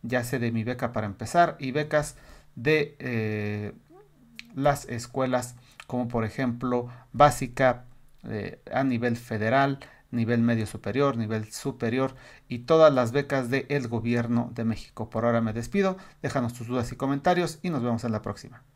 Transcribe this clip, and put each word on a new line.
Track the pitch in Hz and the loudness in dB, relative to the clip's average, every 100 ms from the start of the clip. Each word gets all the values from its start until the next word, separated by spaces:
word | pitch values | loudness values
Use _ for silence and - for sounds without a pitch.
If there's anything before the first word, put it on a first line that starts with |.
ya | 117 123 | -2 -4
sea | 120 135 | -2 -2
de | 117 | -2
Mi | 113 | -2
Beca | 110 127 127 | -4 -4 -4
para | 117 104 | -4 -6
Empezar | 98 110 175 170 160 | -8 -2 2 2 2
y | 135 | -4
becas | 131 151 151 147 - - - - | -4 0 0 0 -10 -20 -20 -20
de, | - 123 156 151 - | -4 2 2 0 -6
eh, | 127 117 110 107 104 104 104 - _ 359 - _ - - - | -6 -2 -2 -2 -4 -6 -8 -12 _ -20 -20 _ -20 -20 -14
las | - 139 143 - | 0 2 2 -2
escuelas, | 120 - - 131 127 120 - - _ - | -8 -6 -2 0 0 -2 -14 -20 _ -6
como | 127 120 | -4 -2
por | 120 | -2
ejemplo | 110 - 127 120 127 123 123 - - | -2 -2 -4 -2 -2 -2 -4 -14 -14
básica, | 123 147 - 127 - 131 120 - - - - | 6 6 6 -6 2 2 2 -6 -20 -20 -18
eh, | 113 107 98 - - | -8 -6 -6 -10 -6
a | 123 | -2
nivel | 135 120 120 117 | 0 0 -2 -4
federal, | - 110 110 131 139 139 - - _ | -4 -4 2 2 2 -2 -10 -20 _
nivel | 120 113 120 | -4 0 2
medio | 117 113 110 | 4 2 -2
superior, | 107 - 120 143 117 | -6 -4 0 0 0
nivel | 107 110 110 | -2 -4 -6
superior | - 139 - 117 123 131 - - - _ | -8 -8 -4 -2 0 -2 -4 -20 -20 _
y | 123 | -10
todas | 120 160 156 | 4 8 8
las | 135 117 | 8 2
becas | 131 139 139 120 | 0 0 -2 0
del | 135 - 143 120 | -2 0 -2 -2
gobierno | 117 117 120 117 120 120 | -2 0 0 2 0 -2
de | 113 | -4
México. | 113 110 - - 110 | -4 -4 -8 -10 -6
Por | 110 117 | 0 2
ahora | 117 | 2
me | 113 | 0
despido, | 110 120 202 190 190 - - | -4 -2 0 0 0 -12 -8
déjanos | 143 139 120 | -4 -2 -2
tus | 120 117 | -6 -4
dudas | 127 117 | -4 -4
y | 120 | -4
comentarios | 135 139 180 175 165 - | -2 0 2 2 0 -4
y | 180 | -4
nos | 151 | -2
vemos | 120 113 | 0 -2
en | 117 | -2
la | 107 | -4
próxima. | 101 101 - - _ | -4 -10 -12 -20 _